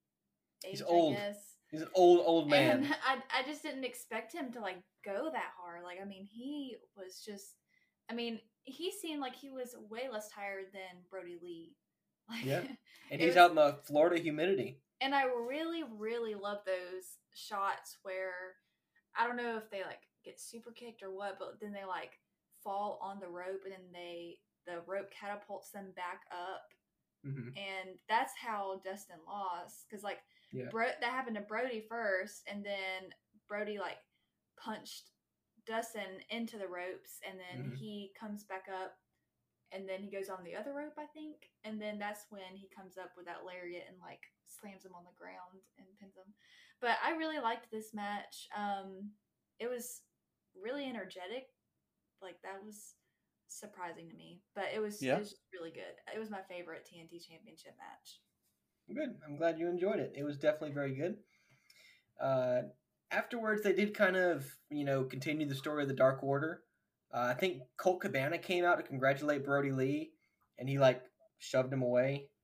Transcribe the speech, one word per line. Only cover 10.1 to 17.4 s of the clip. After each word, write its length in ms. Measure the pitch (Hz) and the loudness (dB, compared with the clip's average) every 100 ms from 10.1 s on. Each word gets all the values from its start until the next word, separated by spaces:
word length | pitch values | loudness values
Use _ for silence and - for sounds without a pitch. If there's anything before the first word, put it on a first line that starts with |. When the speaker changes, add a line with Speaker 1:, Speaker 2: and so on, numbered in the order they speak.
Speaker 1:
less 160 | 214 208 | -4 -8
tired 360 | 208 202 196 190 | -8 -6 -6 -8
than 300 | 196 190 180 180 | -10 -12 -14 -12
Brody 280 | 190 175 175 | -10 -10 -10
Lee. 320 | 180 170 165 - | -10 -12 -12 -20
<laughs> 60 | _ _ _ _ - | _ _ _ _ -12
Like, 160 | 226 | -6
Speaker 2:
Yeah. 140 | 131 156 - - _ - - | -2 -2 -2 -10 _ -20 -10
And 100 | 143 | 2
Speaker 1:
it 0 | |
Speaker 2:
he's 80 | 165 | 6
Speaker 1:
was 60 | 175 | 12
Speaker 2:
out 120 | 175 | 12
in 60 | 160 | 12
the 220 | 147 139 | 8 6
Florida 360 | - 147 170 170 | 0 6 8 6
humidity. 580 | 156 151 180 196 - - _ _ | 2 2 4 4 0 -6 _ _
Speaker 1:
And 140 | 269 277 | 2 4
I 80 | |
really, 580 | 262 240 233 285 320 339 277 214 | 4 2 0 -2 -2 -4 -6 -6
really 360 | 214 240 226 202 | -4 -2 -2 -4
love 220 | 202 202 | -4 -4
those 540 | 190 185 180 185 185 - _ | -2 -4 -4 -10 -12 -18 _
shots 640 | - | -16